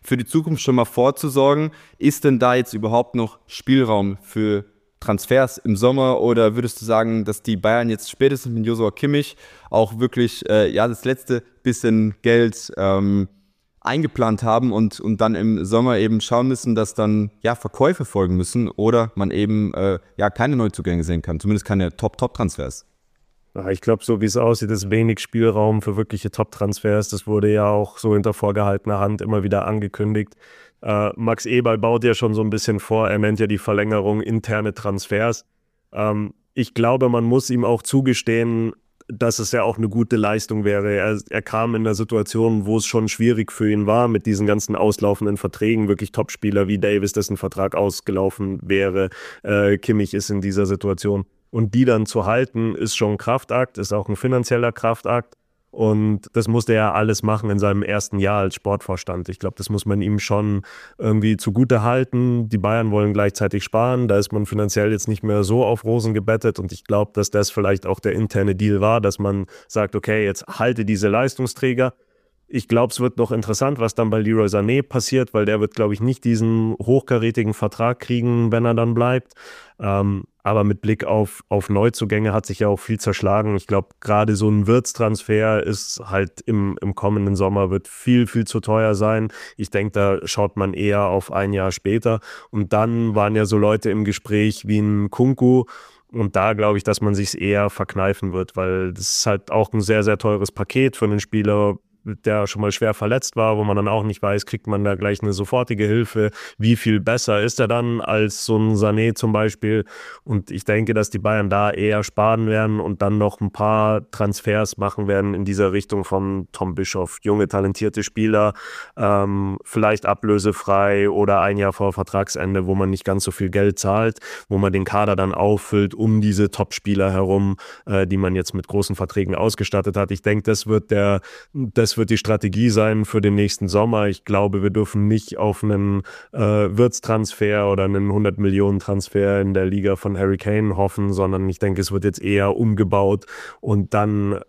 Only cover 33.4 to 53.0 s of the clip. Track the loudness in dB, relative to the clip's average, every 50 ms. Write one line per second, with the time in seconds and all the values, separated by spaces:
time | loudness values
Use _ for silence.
33.4 | 0 0 0 -2 0 0 0 0 2 2 0 0 2 0 0 0 -2 -2 -2 -2
34.4 | -2 -2 -4 -2 -2 -4 -6 -4 -6 -4 -4 -4 -4 -2 -2 0 0 0 -2 -4
35.4 | _ _ _ _ _ _ _ _ _ _ -6 -4 -2 -2 -2 -2 -4 -8 -10 _
36.4 | _ _ _ -4 -4 -2 _ 0 2 2 2 2 2 2 2 2 2 2 2 2
37.4 | 2 0 -2 0 2 0 0 -2 -2 0 0 2 2 2 0 0 0 0 0 0
38.4 | 0 0 -2 -2 -2 -4 -6 _ _ _ _ _ _ -16 -6 -2 0 0 0 -2
39.4 | -4 -2 0 0 0 0 0 -2 -4 -2 0 -2 0 2 2 2 2 0 0 -2
40.4 | -4 -4 -4 -2 0 0 0 0 0 0 0 0 0 0 -2 -4 -6 -6 -6 -6
41.4 | -6 -2 -2 -2 0 0 0 0 0 0 0 -2 -2 -2 0 -2 -2 0 0 2
42.4 | 2 2 2 0 0 0 0 0 0 0 0 0 0 0 0 2 2 2 2 2
43.4 | -2 -6 -4 -2 0 2 2 2 2 2 4 4 4 2 2 0 0 0 0 2
44.4 | 2 2 2 0 0 -4 0 2 2 2 2 2 2 0 0 0 -2 -4 -2 -2
45.4 | -6 -8 -4 -2 0 0 2 2 2 0 0 -2 -2 -6 -4 -4 -4 -4 -6 -4
46.4 | -4 0 2 2 2 2 0 0 2 2 2 2 0 0 -2 -2 -2 -2 -4 -4
47.4 | -6 -6 -2 -2 -2 0 0 0 0 0 -2 -4 _ -4 -2 0 0 -2 -2 -4
48.4 | -6 -6 -6 -8 -4 -2 0 0 2 0 0 0 -2 -2 -4 -12 -18 -18 -20 -12
49.4 | -4 0 2 4 4 4 2 2 2 0 0 2 0 -2 -4 -6 -4 -2 -4 -2
50.4 | -2 -2 0 0 0 0 0 -2 -2 -4 -4 -2 -2 -2 -2 -2 -4 _ _ _
51.4 | _ _ -2 -2 -2 2 0 2 2 4 2 2 0 0 -2 -2 0 2 0 0
52.4 | 0 -2 -2 -4 -4 -4 -2 -4 -4 -4 -2 -2